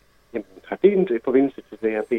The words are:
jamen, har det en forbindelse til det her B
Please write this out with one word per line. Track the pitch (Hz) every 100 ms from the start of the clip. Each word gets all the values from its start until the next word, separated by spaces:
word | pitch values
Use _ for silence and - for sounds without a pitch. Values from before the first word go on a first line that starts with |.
| _ _ _
jamen, | 117 - - -
har | 104
det | 196
en | 196 185 113
forbindelse | - 131 139 120 -
til | 107
det | 113
her | 110
B | 107